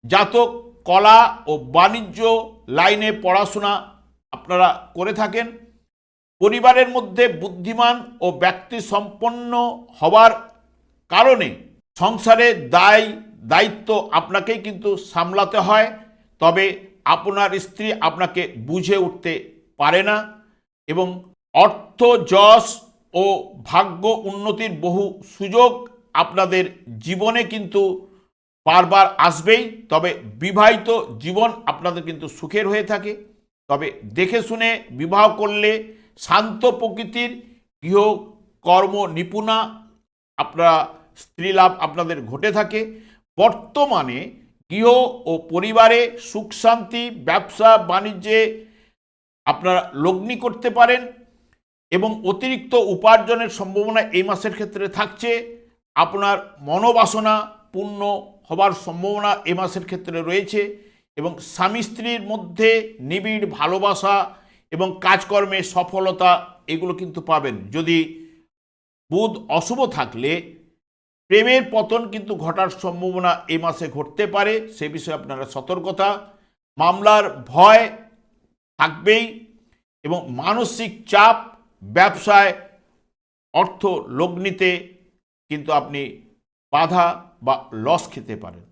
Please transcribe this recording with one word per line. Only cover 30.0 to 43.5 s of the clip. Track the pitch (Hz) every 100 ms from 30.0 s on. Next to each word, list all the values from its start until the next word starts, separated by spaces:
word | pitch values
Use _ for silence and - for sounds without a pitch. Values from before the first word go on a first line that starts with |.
| 175 147 113 107
বিবাহিত | 175 196 214 226 233 226 - 113
জীবন | 156 185 226 220 -
আপনাদের | - 175 175
কিন্তু | 165 156 151
সুখের | - 156 208 202
হয়ে | 214
থাকে, | 208 208 202 208 - _ _ _ -
তবে | 143 151 -
দেখে | 107 113 185 226
শুনে | 226 226 226 226 -
বিবাহ | 123 165 196 214 214
করলে | 208 208 208 220 220 - _ _
শান্ত | - 196 220 202 247
প্রকৃতির | 247 226 190 220 240 240 120 - _ _ _
গৃহকর্ম | 156 202 214 208 - _ _ _ 170 180 190 202 190
নিপুণা | 160 175 208 214 220 208 - _ _ _ _ _ -
আপনারা | - 160 170 160 - - _ -
স্ত্রী | - - 180
লাভ | 190 185 185
আপনাদের | 160 156 165 156 113
ঘটে | 139 214
থাকে। | 202 214 214 220 - - _ _ -
বর্তমানে | 220